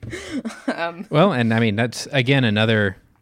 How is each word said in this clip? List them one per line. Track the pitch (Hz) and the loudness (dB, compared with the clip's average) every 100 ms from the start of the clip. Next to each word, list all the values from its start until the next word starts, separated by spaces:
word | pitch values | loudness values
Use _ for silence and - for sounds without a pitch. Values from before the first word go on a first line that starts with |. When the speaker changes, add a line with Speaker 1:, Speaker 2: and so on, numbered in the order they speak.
| - 370 381 | -14 -12 -10
Speaker 1:
<laughs> | 302 226 - - | -10 -10 -10 -8
Um, | - 170 170 - | -4 -6 -8 -2
Speaker 2:
Well, | 151 196 | 2 2
and | 131 113 | 2 2
I | 113 | 2
mean, | 117 | 2
that's, | 101 120 - - | 0 -2 -4 -4
again, | 143 127 139 | -2 2 2
another, | 120 104 110 110 101 95 _ _ | 2 2 2 2 2 -2 _ _